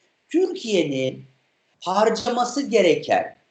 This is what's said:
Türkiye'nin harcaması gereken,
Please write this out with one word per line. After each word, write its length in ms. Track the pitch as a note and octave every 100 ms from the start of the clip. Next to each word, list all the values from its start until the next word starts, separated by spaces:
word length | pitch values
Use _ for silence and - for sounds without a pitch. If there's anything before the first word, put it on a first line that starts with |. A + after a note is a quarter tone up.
| _ _ -
Türkiye'nin 920 | E4 F#4+ - A#3 F#3+ D3+ C3 C3 C3+ - _ _ _ _ _
harcaması 800 | F3 G3 A3+ - A#3 A#3+ A#3 C#4+
gereken, 760 | G#3+ G#3 F3 - - F#2+ - - _